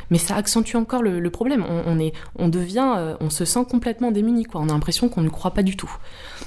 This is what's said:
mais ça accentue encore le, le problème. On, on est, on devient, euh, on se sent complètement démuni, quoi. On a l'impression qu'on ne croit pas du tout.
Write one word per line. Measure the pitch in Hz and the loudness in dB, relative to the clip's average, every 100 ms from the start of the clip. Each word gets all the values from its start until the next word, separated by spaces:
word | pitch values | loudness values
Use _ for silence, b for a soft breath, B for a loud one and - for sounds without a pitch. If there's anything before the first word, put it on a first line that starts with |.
| B | B
mais | 170 | 2
ça | - | 2
accentue | 202 208 226 220 | 0 2 0 2
encore | 233 220 254 | 0 0 0
le, | 220 180 | 2 0
le | 170 | -2
problème. | - 247 269 - | 0 0 2 0
On, | 170 | -2
on | 170 160 | 0 2
est, | 160 B B | 0 B B
on | - 170 | 0 2
devient, | 180 180 226 269 202 | 2 0 0 2 0
euh, | 160 - | -2 -4
on | 151 | -2
se | - | 0
sent | 170 240 247 | 0 0 2
complètement | 247 233 220 240 | 0 0 0 0
démuni, | 208 226 233 | 2 2 2
quoi. | 220 165 | 0 -2
On | 156 | 0
a | |
l'impression | 151 175 - 240 | 2 0 2 0
qu'on | 185 | 2
ne | 160 | 0
croit | - 180 | 0 0
pas | 208 | 2
du | 190 190 | 2 0
tout. | - - B B B B | -8 -10 B B B B